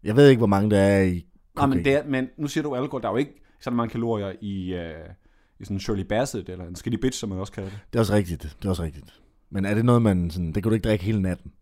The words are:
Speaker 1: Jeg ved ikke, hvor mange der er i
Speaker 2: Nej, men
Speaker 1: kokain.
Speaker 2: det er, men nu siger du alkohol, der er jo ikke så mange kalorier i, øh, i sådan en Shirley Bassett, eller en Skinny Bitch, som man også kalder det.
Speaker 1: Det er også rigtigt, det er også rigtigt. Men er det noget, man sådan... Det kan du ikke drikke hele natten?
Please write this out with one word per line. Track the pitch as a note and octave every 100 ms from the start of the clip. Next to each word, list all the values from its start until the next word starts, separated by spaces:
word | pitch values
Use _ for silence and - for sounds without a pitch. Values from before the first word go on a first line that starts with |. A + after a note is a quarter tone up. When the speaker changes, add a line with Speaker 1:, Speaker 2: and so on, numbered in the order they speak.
Speaker 1:
Jeg | G2+ A2+
ved | C#3+
ikke, | B2
hvor | A2+
mange | G2 G#2+
der | G2+
er | G2 G2
i | F#2+ F2+ - _ _ -
Speaker 2:
Nej, | C#3+
men | B2+
Speaker 1:
kokain. |
Speaker 2:
det | C3+
er, | C#3 D3+
men | C3 B2+ -
nu | C#3+
siger | D#3+
du | D3
alkohol, | B2+ B2+ C3+
der | A2
er |
jo | A#2
ikke | C#3+ - _ _
så | -
mange | A#2+ A#2
kalorier | A#2+ A#2 A2 G2 F2+
i, | G#2 G2 F#2
øh, | F2+ E2 D#2 D#2+ F#2+ _ _ _ _
i |
sådan | F#2+ G2
en |
Shirley | G#2+ G2+
Bassett, | F#2 G#2+ C3+ A2 F2+
eller | F2+ F2
en | F2
Skinny | A2+ A#2
Bitch, | B2+ -
som | G#2+
man | F#2
også | G2
kalder | - G2
det. | G#2 -
Speaker 1:
Det | A#2
er |
også | G#2
rigtigt, | G#2 F2 E2+ D2+ -
det |
er | G2
også | E2+
rigtigt. | E2 D2 - _ _ _ _
Men | G2
er | G2
det | G#2
noget, | A#2+ A#2+
man | A2+ F#2 F2
sådan... | F2 E2+
Det |
kan | G2+
du | G#2+
ikke | A2 A2
drikke | G#2+
hele | F#2+ G#2+
natten? | F#2+ F2 - _